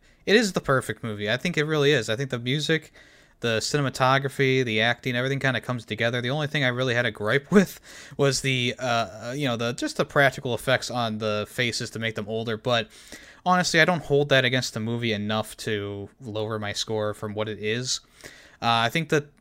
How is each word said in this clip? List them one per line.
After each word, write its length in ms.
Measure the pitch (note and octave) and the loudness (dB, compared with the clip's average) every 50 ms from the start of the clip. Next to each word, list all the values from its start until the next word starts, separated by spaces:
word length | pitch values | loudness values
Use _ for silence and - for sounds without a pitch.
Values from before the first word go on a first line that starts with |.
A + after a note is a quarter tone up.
| _ _ _ _ _ | _ _ _ _ _
it 100 | - F#3+ | 4 4
is 160 | A#3 A#3+ G3 | 4 4 4
the 80 | F3+ F3 | 0 -2
perfect 420 | - - C3+ B2+ - - A2 - | 0 2 2 2 0 -2 -6 -8
movie. 260 | - A#2 G#2 G2+ G#2 G#2 | -6 -8 -6 -4 -2 -2
I 60 | A2+ | -2
think 200 | B2+ - F#3 E3 | 0 -2 -2 0
it 80 | D#3+ D3 | 0 0
really 260 | D#3 D#3 D3+ C#3+ C#3+ | 0 2 4 4 4
is. 160 | D3+ B2+ G#2+ - | 4 4 2 0
I 60 | A2 | -2
think 140 | A2 C#3 C3 | -2 -2 -4
the 80 | - A#2+ | -4 -4
music, 540 | A#2 B2 C#3 D3+ D3 D3 D#3 D#3 - - _ - - - - - - _ _ _ | -2 -2 -2 0 0 0 0 -2 -2 -8 _ -20 -20 -20 -20 -20 -20 _ _ _
the 180 | - A#2 A2+ A2 | -2 0 0 0
cinematography, 1040 | - - - D3 C#3+ B2+ - - C3 B2+ C3+ C3+ C#3 C3+ - - C3+ C3 C3 C3 C3 | 0 0 0 0 0 0 0 2 4 4 4 4 2 -2 0 0 2 4 4 2 2
the 160 | A#2+ A2 A2 | 2 2 2
acting, 360 | A2 A#2+ A#2+ - - C3 B2 | 2 2 0 0 -2 -2 -2
everything 240 | A#2+ B2 C3+ C#3 C3+ | 0 0 -2 -2 0
kinda 200 | B2+ C3+ B2+ A2+ | 0 0 0 -2
comes 240 | - - B2 A#2+ A2 | -2 -4 -6 -6 -6
together. 360 | - A2 G#2 A#2 A#2 B2 B2 | -8 -4 -2 0 0 0 0
The 100 | A#2+ B2 | -2 -2
only 160 | C3+ D#3 D3+ | -2 -2 -2
thing 160 | C#3+ - D3+ C3+ | -2 -2 0 0
I 40 | B2+ | 0
really 260 | A#2+ B2 C3 C3 A#2 | 0 0 0 0 0
had 100 | A#2+ B2 | 0 0
a 40 | A#2+ | -2
gripe 400 | - - G#2 G#2 A#2+ C#3 - - | -4 -2 0 0 0 0 0 4
<laughs> 20 | |
with 280 | F3 G3+ F#3 - - - - - - - - - - | 6 6 6 4 0 -10 -20 -20 -20 -20 -20 -12 -2
was 260 | - C#3 C#3 C3 - | 0 2 2 2 2
the, 320 | - C3+ C3 B2+ B2 B2 A#2 - | 0 0 2 2 2 0 -2 -2
uh, 540 | C3 B2+ A#2 A#2 A2+ G2 - A2 A2 A#2+ B2+ | -2 0 0 0 0 -2 -6 -10 -10 -8 -6
you 100 | C#3+ D3 C3 | -2 -2 -2
know, 80 | A#2 | 0
the, 160 | A2 A#2+ A#2 | 0 -2 -2
just 240 | B2+ - D#4 D4+ - | -2 -4 -6 -4 -2
the 80 | - D#3+ | -4 -4
practical 500 | - - D3+ C#3 C3+ - - - C3 A#2 | 0 4 4 4 4 4 0 -4 -4 -4
effects 360 | G#2+ - - B2+ A#2+ - - | -2 0 0 0 0 0 -2
on 280 | A#2 B2 A#2+ A2+ A2 G#2+ | -2 -2 -2 -2 -2 -2
the 280 | A2+ G#2+ G#2 G#2 G#2 - | -2 -2 0 -2 -2 -4
faces 420 | - - B2+ A#2+ A2+ - B2 A2 | -4 -2 -2 -2 -2 -4 -6 -8
to 80 | - A2 | -6 -6
make 160 | A2+ A2+ A2 | -6 -4 -4
them 100 | - G#2+ G2+ | -6 -6 -6
older. 280 | A2 A2+ A2+ A#2 A2 | -6 -4 -4 -4 -6
But 320 | G#2+ - B2+ A#2+ A#2 A2 - - - - - - - - - - - _ | -4 0 0 0 0 0 -4 -10 -20 -20 -20 -20 -20 -20 -20 -20 -4 _
honestly, 340 | F3+ F3+ F3+ F3 - - E3 | 2 2 2 2 4 4 4
I 40 | D#3 | 4
don't 180 | E3+ F3+ D#3+ | 4 2 0
hold 260 | - - C#3+ C#3+ D3 C#3+ | 0 2 2 2 4 4
that 140 | C#3 C3+ B2+ | 4 4 4
against 300 | B2 B2+ B2+ A#2+ - - | 4 2 0 -2 -2 -4
the 60 | A2+ | -4
movie 320 | G#2+ A2+ A#2 A#2 A#2+ A#2 | -4 -2 -2 -2 0 -2
enough 440 | G#2+ G2+ G#2 G#2 G#2+ A2 A2+ - - - | -2 -2 -2 -2 -2 -2 -2 -4 -10 -10
to 500 | - - A2 G#2 G2+ G2+ G2+ G2+ G2+ G2 - _ | -6 -4 -4 -4 -4 -6 -8 -10 -12 -14 -16 _
lower 380 | C3+ A#2+ G#2 A2 G#2+ A2 A2+ G#2+ | -14 -8 -6 -4 -4 -4 -4 -4
my 140 | G#2+ G2+ | -4 -4
score 420 | G2+ - - - A2 G#2+ G#2+ G#2 G2+ | -4 -6 -4 -4 -2 -2 -2 -2 -4
from 200 | - - G#2 G2+ | -6 -8 -6 -4
what 140 | G#2+ G#2+ A2 | -4 -4 -4
it 100 | G#2+ F#2+ | -6 -4
is. 400 | G#2 G#2+ A2 A#2+ B2+ B2 - - - _ _ - - - - - - - - _ | -2 -2 -2 -2 -2 -4 -6 -6 -8 _ _ -20 -20 -20 -20 -20 -20 -20 -12 _
Uh, 180 | - A#2 A#2 A#2 A2+ | 0 2 2 4 2
I 20 | A#2 | 2
think 220 | - E3 D#3+ C#3+ | 0 -2 0 2
that 160 | D#3+ D3+ D3 - _ _ | 0 0 0 -2 _ _